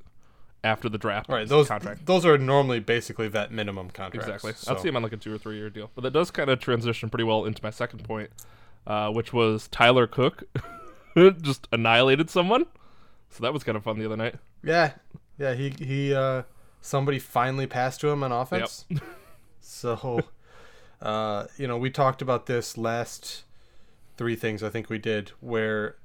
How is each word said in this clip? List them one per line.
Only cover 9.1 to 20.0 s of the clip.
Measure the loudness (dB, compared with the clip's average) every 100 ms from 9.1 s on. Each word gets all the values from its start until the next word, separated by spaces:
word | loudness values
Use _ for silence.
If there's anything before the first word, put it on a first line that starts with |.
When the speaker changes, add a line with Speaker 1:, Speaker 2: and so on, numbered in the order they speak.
Speaker 1:
which | -2 0
was | 2 4 2 -2
Tyler | 6 8 8 4
Cook | 2 0 0 -8 -8 -8 -12 -18
<laughs> | -20 0 8 10 8
just | 0 -4 -2
annihilated | 0 4 6 6 4 4
someone. | 2 2 2 0 -6 -20 -20 -20 -20 -20
So | -6
that | -4
was | -2
kinda | -4 -4
fun | -4 -4
the | -4
other | -4
night. | -4 -6 -16 -8
Speaker 2:
Yeah. | 0 2 2 -2 -16 -20 -18 -6
Yeah, | -4
he, | -2 -4
he, | -6 -4 -2 0 2
uh, | 0 -2 -6 -16 -20 _
somebody | -4 -2 0 -2
finally | -2 0 0 -2 -4
passed | -2 -4 -2
to | -2
him | 0
on | 0
offense. | -2 -2 -4 -4 -8 -6
Speaker 1:
Yep. | -6 -6
<laughs> | -14 -20 -20 -20 -20
Speaker 2:
So, | -20 -8 -4 -4